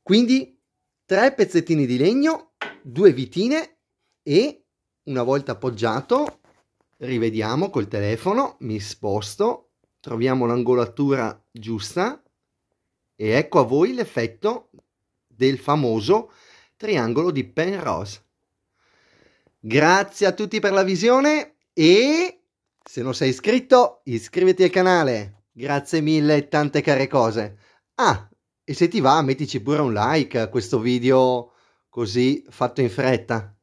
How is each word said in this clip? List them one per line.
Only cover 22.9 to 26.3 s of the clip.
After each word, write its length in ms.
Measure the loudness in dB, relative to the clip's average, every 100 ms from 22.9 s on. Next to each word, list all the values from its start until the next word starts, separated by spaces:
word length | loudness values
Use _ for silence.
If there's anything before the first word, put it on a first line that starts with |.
| -8
non 140 | -6
sei 140 | -2 -2
iscritto, 720 | -2 0 0 6 6 6 -2
iscriviti 600 | -8 -8 -6 0 2 4
al 60 | 2
canale. 760 | 4 2 2 2 -2 -8 -16 _
Grazie 480 | -12 -4 -4 -2 -2
mille 360 | 0 0 2